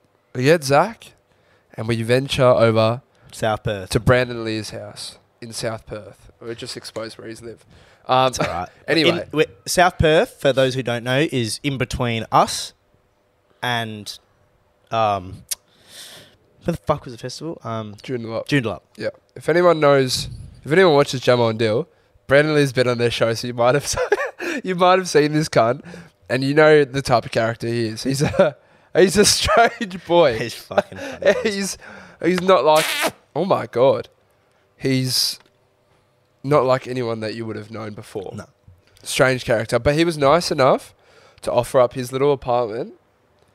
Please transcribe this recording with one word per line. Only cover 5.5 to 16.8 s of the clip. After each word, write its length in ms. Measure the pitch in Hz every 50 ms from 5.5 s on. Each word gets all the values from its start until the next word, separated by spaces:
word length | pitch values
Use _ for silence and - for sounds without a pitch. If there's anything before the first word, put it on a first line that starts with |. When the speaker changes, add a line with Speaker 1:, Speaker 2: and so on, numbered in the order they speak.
| 110
Speaker 1:
South 340 | - - 113 113 110 -
Perth. 440 | - 117 107 98 98 - _ - - - _
We 140 | 120 117 120
just 220 | 117 131 117 -
exposed 420 | 127 - - - 110 113 110 - _
where 80 | - 113
he's 140 | 113 107 113
lived. 220 | 117 107 - _ _ _ - - _ _ _ _
Um, 260 | - 127 131 131 131 120
Speaker 2:
That's 60 | -
all 80 | -
right. 220 | - 87 85 90 - _ _
Speaker 1:
<laughs> 100 | _ -
anyway. 380 | 147 165 151 135 170 170 - - -
Speaker 2:
In, 40 | 147
we, 80 | 156 - - _ _
South 320 | - - 185 175 180 - -
Perth, 420 | 175 156 156 170 233 - - -
for 120 | - 143 127
those 240 | 135 131 131 123
who 80 | 131 120
don't 180 | 120 117 120 113
know, 220 | 123 127 135 160 175 -
is 260 | 131 117 107 - - -
in 120 | 147 139 120
between 460 | 131 - - - 127 120 113 113 107 - 127
us 400 | 147 190 226 - - - - _ _ _ _ _ _ _ _ _ _ _ _ _ _ _ _ _ _ -
and, 560 | 123 120 117 117 110 107 104 101 - - - _ _ _ _ _ _ _ _ _ _ _ _ _ -
um, 540 | 113 113 110 104 101 98 90 95 101 - - - - _ _ _ _ _ _ _ - - - - - - - - _ _ _ _ _ _ -
where 80 | 175 170
the 80 | -